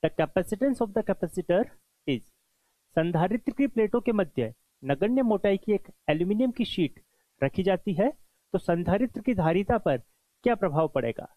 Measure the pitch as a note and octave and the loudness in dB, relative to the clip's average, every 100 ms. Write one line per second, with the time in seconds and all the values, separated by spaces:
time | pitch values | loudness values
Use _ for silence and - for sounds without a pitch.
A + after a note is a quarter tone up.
0 | D#3+ - D#3 - F3+ G3 C#4 B3 A3+ G3+ | -2 0 0 0 -2 -2 0 0 -2 -2
1 | G#3 F#3+ F3 - F3 F3 A#3+ - _ _ | -2 -2 -4 -6 0 0 0 -6 _ _
2 | - B2 - _ _ _ _ _ _ - | -4 -4 -4 _ _ _ _ _ _ -2
3 | E3 E3 F3+ A#3 - - C#4 - G#3+ A#3+ | 0 0 0 0 -4 -2 -2 0 0 0
4 | A#3+ G#3+ F3 - A2 - _ _ C3+ C#3 | 0 0 -2 -2 -6 -6 _ _ -4 0
5 | G#3 B3+ B3 G#3 G#3 G3 - G3+ - - | 2 2 2 2 2 0 0 -2 -2 -14
6 | - D#3 F3 G#3+ B3+ A#3+ A#3 - D#3 - | -4 0 0 0 0 0 -4 -2 -2 -4
7 | _ _ _ _ C#3 - F#3+ F#3 - E3+ | _ _ _ _ -2 0 0 0 -2 0
8 | A3+ - - _ _ F#3 - E3+ F3 G3 | 0 0 -18 _ _ -6 0 -2 2 0
9 | B3 - G#3+ G#3+ D#3+ E3+ G3+ A#3+ E3+ C3 | 0 -4 -2 0 2 2 2 0 2 -2
10 | - _ _ _ A#3+ A3+ F#3+ D3 D#3+ C#3 | -4 _ _ _ 0 0 0 2 0 0
11 | A#2 - - | -2 -4 -10